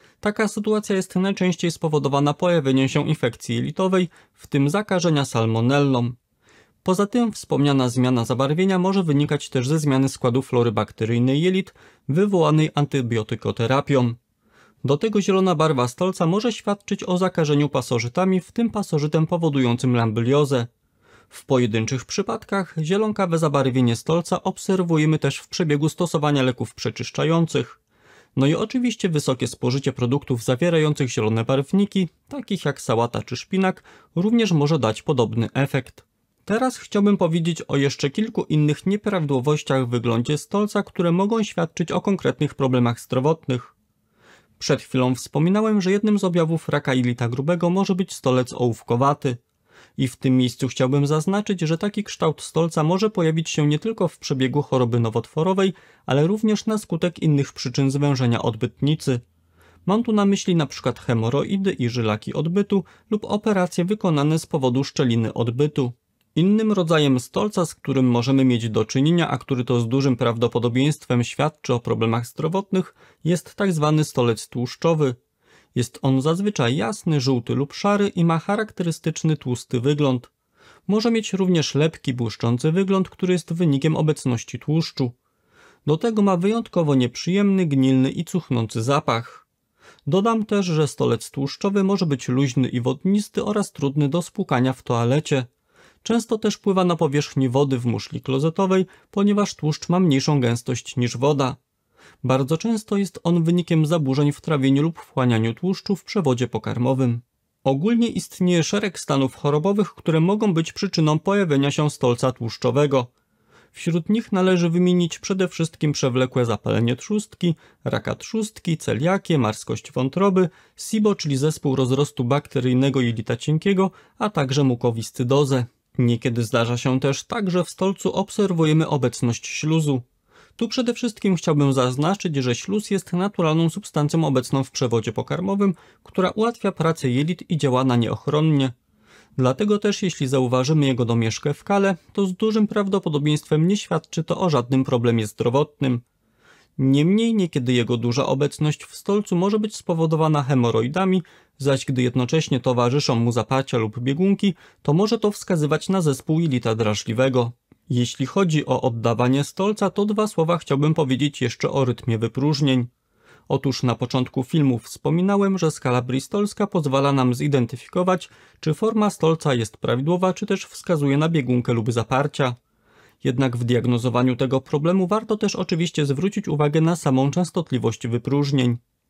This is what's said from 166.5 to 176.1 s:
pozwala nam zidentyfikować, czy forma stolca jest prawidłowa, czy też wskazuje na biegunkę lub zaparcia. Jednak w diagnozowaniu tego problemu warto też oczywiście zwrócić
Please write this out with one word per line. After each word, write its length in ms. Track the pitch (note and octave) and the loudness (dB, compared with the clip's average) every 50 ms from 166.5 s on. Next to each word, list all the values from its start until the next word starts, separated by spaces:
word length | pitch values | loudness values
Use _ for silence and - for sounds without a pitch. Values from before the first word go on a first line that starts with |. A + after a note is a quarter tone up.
| - - G#3 | -2 -4 -4
pozwala 460 | G3+ - F3+ D3 C#3+ C3 C3+ C#3 C#3+ | -2 -2 -2 -2 0 0 0 2 2
nam 220 | C#3 C3+ B2+ B2 A#2+ | 2 2 2 0 0
zidentyfikować, 920 | B2+ D3 D3 C#3 C3+ A#2+ - - A#2+ - - - F#3 F3+ F#3 F3+ F3 - - _ - - _ _ _ | 0 -2 0 0 0 0 -2 -4 -10 -12 -6 -4 -2 0 0 0 -2 -4 -10 _ -20 -20 _ _ _
czy 140 | - D#3+ D3+ | -4 -4 -4
forma 360 | - A3 A3 A3 A3 G#3 G3+ | -2 -2 -2 0 0 0 -2
stolca 440 | - - - D#3+ E3 D#3+ - D#3 C3 | -2 0 0 0 0 0 0 0 0
jest 220 | A#2+ A2+ - - | 0 -2 -4 -6
prawidłowa, 580 | - - - A#2 B2 C#3 D#3 F3+ F3+ F#3 F#3 F3+ | -6 -4 -2 -2 0 0 0 0 0 0 -2 -2
czy 120 | - G#3 | -2 -4
też 200 | - G3 F#3+ - | -4 -4 -4 -6
wskazuje 500 | - - - - - F3 D3+ C#3+ C#3 C#3 | -10 -18 -10 -4 -2 -2 0 2 2 2
na 120 | C#3+ D#3 E3 | 2 2 2
biegunkę 440 | E3 D#3 B2+ B2+ B2+ B2 A#2 - | 0 0 0 0 0 0 0 0
lub 200 | B2 A#2 A2 G#2+ | 0 0 0 0
zaparcia. 640 | A2+ A#2 A2 - C3+ B2+ C#3+ D3 - - C#3 B2+ A#2+ - _ _ _ _ _ _ _ _ _ _ _ _ - | -2 -2 -2 0 0 0 -2 -2 -2 -2 -2 -2 -2 -6 _ _ _ _ _ _ _ _ _ _ _ _ -4
Jednak 320 | C3+ B2 B2+ C3+ B2+ A#2+ | -2 0 0 0 0 0
w 80 | A#2+ B2 | -2 0
diagnozowaniu 720 | A#2 B2 A#2 A2+ A#2+ A#2+ A#2 A#2 B2+ A2+ B2 B2+ B2+ B2 | 0 0 2 2 2 0 0 0 0 0 2 2 2 2
tego 240 | A#2+ C#3 C3 C3+ C3+ | 0 -2 0 -2 -2
problemu 460 | - - - D3 D3 E3 F#3 F#3+ F#3 | -2 -2 -4 -2 0 0 0 0 0
warto 300 | F3 G#3 A3 A3+ - G#3+ | 0 -2 -2 -2 -2 -4
też 200 | G#3+ G#3+ G3 - | -2 -2 -2 -2
oczywiście 500 | - F#3 - F#3 D#3+ F3 E3 - - D3 | -4 -4 -2 -2 -2 -2 -2 -2 -2 0
zwrócić 420 | C#3 | 0